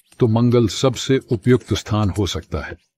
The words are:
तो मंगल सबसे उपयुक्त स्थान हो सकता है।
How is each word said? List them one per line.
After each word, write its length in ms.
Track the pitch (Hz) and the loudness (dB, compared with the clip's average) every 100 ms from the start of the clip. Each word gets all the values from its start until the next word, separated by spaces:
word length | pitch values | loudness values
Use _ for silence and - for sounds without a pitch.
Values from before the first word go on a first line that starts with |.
| _ - | _ -2
तो 80 | 123 | 0
मंगल 400 | 110 120 117 113 | 2 4 4 2
सबसे 520 | - 135 - - 135 - | 0 -2 -2 -2 -2 -2
उपयुक्त 420 | 127 123 123 - | -2 2 2 2
स्थान 360 | 98 - 107 101 | -6 -2 -2 -2
हो 180 | 98 95 | -2 -4
सकता 320 | 82 - 78 | -6 -8 -10
है। 180 | - - _ | -10 -16 _